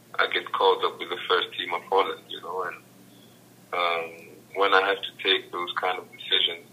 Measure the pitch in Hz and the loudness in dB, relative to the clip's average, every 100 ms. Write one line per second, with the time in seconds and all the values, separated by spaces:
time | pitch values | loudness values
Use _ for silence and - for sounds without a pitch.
0 | - - - 90 - - 98 92 90 - | -8 -2 -2 -2 -2 2 4 4 0 -4
1 | 87 90 - 90 87 - 90 85 - 95 | -8 -6 0 0 0 -4 -6 -6 0 2
2 | 90 80 - - 87 92 90 - - - | 2 -2 -10 -12 -8 -6 -6 -8 -16 -20
3 | - - - - - - - 90 87 85 | -20 -20 -20 -20 -20 -20 -6 -2 0 0
4 | - - - - - 95 98 95 95 95 | -4 -10 -18 -20 -8 2 4 6 4 0
5 | - - 98 92 - 90 90 - 92 90 | -4 -2 2 2 0 -6 -4 -2 -2 -2
6 | - - - - - - - | -8 -14 -2 0 2 -2 -8